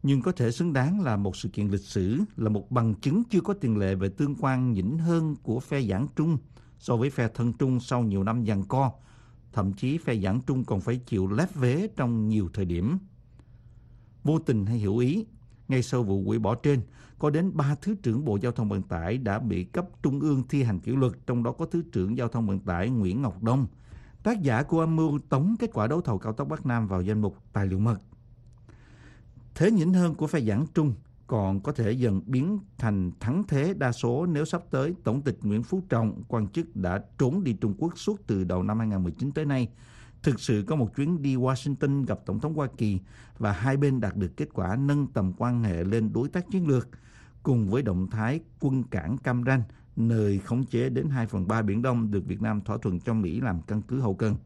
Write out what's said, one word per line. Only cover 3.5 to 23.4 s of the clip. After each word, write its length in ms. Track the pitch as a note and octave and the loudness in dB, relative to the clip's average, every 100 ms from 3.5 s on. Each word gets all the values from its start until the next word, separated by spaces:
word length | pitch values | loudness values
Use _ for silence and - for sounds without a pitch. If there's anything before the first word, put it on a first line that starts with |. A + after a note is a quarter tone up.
tiền 220 | G3+ B2+ G#2 | -2 0 0
lệ 180 | F#2+ | 0
về 140 | F#2+ F#2+ | 0 -2
tương 260 | G2 C#3+ C#3+ | 0 -2 0
quan 320 | C3+ C3 B2+ | 0 0 2
nhỉnh 260 | G#2 F#2 D#3+ | 0 0 0
hơn 380 | E3 E3+ D#3+ C#3+ | 2 2 0 -4
của 180 | - A#2 | -4 -4
phe 220 | - C#3+ | -2 -2
giảng 240 | A#2 F#2+ D3 - | 0 0 -2 0
Trung 220 | D3+ D#3 - - - - | 0 0 -4 -20 -20 -16
so 180 | - A#2+ | -2 0
với 140 | C3+ | 0
phe 180 | C#3 A2+ | 0 -2
thân 180 | - A#2+ | 0 -2
Trung 280 | A2+ C3+ B2+ | 0 2 0
sau 220 | - B2 | 0 0
nhiều 200 | A2+ G2 | 2 2
năm 240 | G2 A#2 A2 | 0 0 0
giằng 160 | G2+ | 0
co. 300 | F#2+ C3 C3+ - - - - - - | 0 0 0 -2 -20 -20 -20 -20 -8
Thậm 200 | - G2 | -2 -2
chí 260 | G2 B2+ D#3+ | -2 -2 -2
phe 180 | - A2+ | 0 0
giảng 240 | F#2+ A2+ | 0 0
Trung 240 | B2+ C3 | 0 -2
còn 160 | A#2+ G#2 | 0 -2
phải 160 | F2 B2 | -2 -4
chịu 300 | B2 G#2+ F#2+ | -2 -2 0
lép 280 | G#2 F3+ | 0 -2
vế 340 | D3+ B2 C#3 A3 - | 0 0 2 -2 -2
trong 320 | B2 A#2 G#2+ | 0 2 2
nhiều 200 | A2 F2+ | 2 0
thời 100 | - | -2
điểm. 340 | F#2 E2+ G2+ F#3 - - - - - - - - - - - - | -2 0 0 -2 -6 -20 -20 -20 -20 -20 -20 -20 -20 -20 -20 -4
Vô 140 | C#3+ D#3+ | 0 0
tình 280 | D#3+ A2+ G2 | 2 0 2
hay 120 | A#2+ | 0
hữu 200 | G#2 A2 | 0 2
ý, 280 | B2 F#3 A3 - - - - | 2 0 -4 -14 -20 -20 -2
ngay 140 | B2+ | 0
sau 200 | A#2 B2+ | 2 0
vụ 200 | A2 G2 | 2 0
hủy 160 | G2 A2+ | 0 0
bỏ 160 | G#2+ | 0
trên, 260 | A2+ D3 C#3 - - - - | 0 2 2 0 -12 -20 -2
có 120 | D3+ | 0
đến 200 | D3 F#3+ D#3 | 2 0 0
ba 180 | C#3+ D3+ | 0 0
thứ 120 | G3 | -2
trưởng 300 | G#3 B2+ A2+ | -2 0 0
Bộ 120 | - G2+ | 0 0
Giao 160 | B2 | -2
thông 160 | A#2+ G#2+ | -2 -2
Vận 140 | G2+ | -2
tải 360 | F#2+ E2+ E2+ B2 | -4 -4 -2 -2
đã 200 | A2+ G2+ | -2 -2
bị 260 | A#2+ F#2 | -2 -2
cấp 220 | F2+ - F3+ - | -2 -6 -6 -4
trung 180 | D3+ C#3 | -2 0
ương 220 | D3+ C3+ B2+ | 2 0 0
thi 140 | D3 | 0
hành 180 | B2 F#2+ | 2 0
kỷ 120 | - | -2
luật, 200 | C3+ B2+ - - | 2 0 0 -4
trong 160 | B2 | 0
đó 100 | A#2 | 0
có 140 | B2 D#3+ | -2 -2
Thứ 160 | E3+ E3+ | -2 -2
trưởng 240 | G#2 F#2 B2 | -2 0 0
Giao 120 | A#2+ | -2
thông 180 | A#2+ A2 | 0 0
Vận 120 | G2 | -2
tải 320 | - F2 G2+ | -2 0 0
Nguyễn 320 | B2+ F#2+ G#2 | 2 0 0
Ngọc 200 | C3+ F2+ | -2 -2